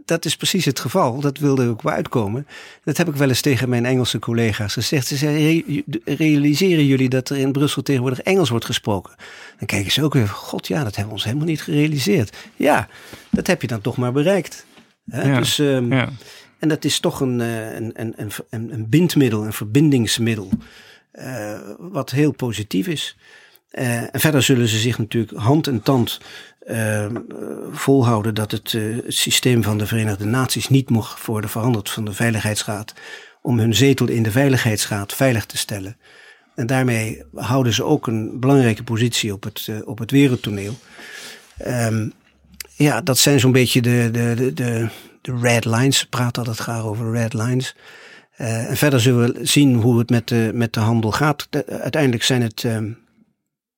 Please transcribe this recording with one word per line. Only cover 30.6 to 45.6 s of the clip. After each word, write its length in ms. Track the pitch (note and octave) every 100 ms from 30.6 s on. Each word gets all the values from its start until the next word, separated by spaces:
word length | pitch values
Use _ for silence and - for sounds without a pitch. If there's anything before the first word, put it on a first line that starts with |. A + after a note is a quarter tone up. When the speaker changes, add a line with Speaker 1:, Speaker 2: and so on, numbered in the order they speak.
| -
Speaker 1:
niet 200 | C3+ B2+
mocht 360 | A2+ - - -
worden 240 | G#2+ G#2+
veranderd 400 | A#2 A#2+ A2 -
van 160 | - G#2
de 80 |
Veiligheidsraad, 800 | F#2+ A#2 G#2+ G#2+ G#2+ - G#2 G#2+ - - - - _
om 180 | - A#2
hun 160 | A2+ G#2
zetel 320 | C#3 C3 A#2+
in 160 | A#2+
de 80 | A2
Veiligheidsraad 800 | B2+ C#3 B2+ A#2 G#2 - G2+ G2
veilig 320 | - C3+ A2 -
te 120 | -
stellen. 400 | - G2+ F#2+ - _ - - - _ -
En 120 | A#2+
daarmee 560 | C3 B2+ A2+ A2 - - -
houden 380 | - C3+ A#2+
ze 100 | G2+
ook 240 | - D3+ -
een 320 | A2 G#2+ B2+
belangrijke 440 | B2+ C#3 A#2+ G#2+
positie 500 | A#2 A2 A#2+ - G#2+
op 100 | G2
het, 220 | G#2+ - -
eh, 60 | G#2+ -
op 120 | A2
het 120 | A2+
wereldtoneel. 640 | C#3 C#3 A#2+ A2+ G2+ G2+ B2 - - - - - - - -
Ehm, 520 | - B2 A2+ A2 A2 - _ _ _ - - -
ja, 260 | D3 A#2
dat 160 | C#3 B2
zijn 220 | D3 C#3
zo'n 120 | B2+
beetje 300 | B2+ A#2+ C3
de, 280 | A#2+ A#2+ A#2
de, 220 | A#2 A#2+ A#2
de, 180 | C3
de, 340 | D#3 B2 A2+ A2+ - - _
de 160 | - B2
red 240 | A#2+ A#2